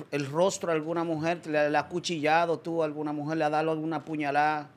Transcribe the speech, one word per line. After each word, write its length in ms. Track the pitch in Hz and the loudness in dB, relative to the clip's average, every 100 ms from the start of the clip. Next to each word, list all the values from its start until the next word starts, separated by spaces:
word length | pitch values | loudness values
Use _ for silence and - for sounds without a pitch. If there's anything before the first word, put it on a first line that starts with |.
| - | -6
el 160 | 143 139 | -4 -2
rostro 440 | 151 190 185 170 | 2 2 2 -2
a 20 | |
alguna 300 | 160 156 170 | -2 0 -2
mujer? 360 | 170 156 165 170 160 | -2 -2 -2 -2 0
¿Le, 240 | 151 147 | 2 2
le 80 | 147 | 2
has 60 | |
cuchillado 720 | 147 175 - 165 147 160 170 156 | 0 -4 -4 0 4 4 4 0
tú 240 | 170 165 | -2 0
a 40 | 156 | 0
alguna 260 | 147 151 | -2 -4
mujer? 260 | 147 143 160 | -4 -2 0
¿Le 60 | |
has 60 | 151 | 2
dado 180 | 151 160 | 2 2
alguna 340 | 160 156 156 | 0 -2 -4
puñalada? 640 | 147 156 143 143 151 151 147 | -4 -4 0 2 2 0 -6